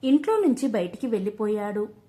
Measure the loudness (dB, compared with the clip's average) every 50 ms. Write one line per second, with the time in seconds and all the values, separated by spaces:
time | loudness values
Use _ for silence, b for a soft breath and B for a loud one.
0 | 4 4 4 4 4 2 2 4 4 2 2 2 0 -2 0 -2 -2 -4 -6 -8
1 | -4 -2 -2 -2 -2 -4 -4 -4 -4 -2 -2 -2 -4 -4 -4 -4 -6 -6 -8 -20
2 | _